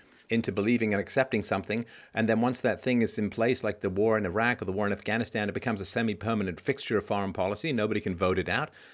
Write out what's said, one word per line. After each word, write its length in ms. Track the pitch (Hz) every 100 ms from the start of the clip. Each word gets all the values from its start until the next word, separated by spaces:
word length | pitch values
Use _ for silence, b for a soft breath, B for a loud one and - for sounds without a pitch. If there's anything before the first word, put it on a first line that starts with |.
| b b b
into 220 | 117 110
believing 420 | 98 104 120 110
and 60 | 101
accepting 440 | 95 135 131 110
something. 420 | 101 98 - 110 117 B B
And 140 | - 110
then 140 | 113
once 180 | 123 120
that 220 | 120 95
thing 200 | 131 123
is 160 | 110 -
in 120 | 104
place, 340 | 113 117 127
like 160 | 107 101
the 100 | 101
war 280 | 92 110 110
in 80 | 95
Iraq 360 | 98 120 120
or 40 | 95
the 80 |
war 120 | 95 101
in 60 |
Afghanistan, 560 | 98 - 113 113 110 104
it 60 |
becomes 260 | 98 123 104
a 60 | 92
semi-permanent 760 | 120 113 104 110 107 95 82
fixture 380 | - 135 - 107
of 80 | -
foreign 260 | 101 95
policy. 400 | 92 95 101 165
Nobody 300 | 120 107 107
can 140 | 104 90
vote 220 | 92 92
it 120 | 85
out. 200 | 107 151 b b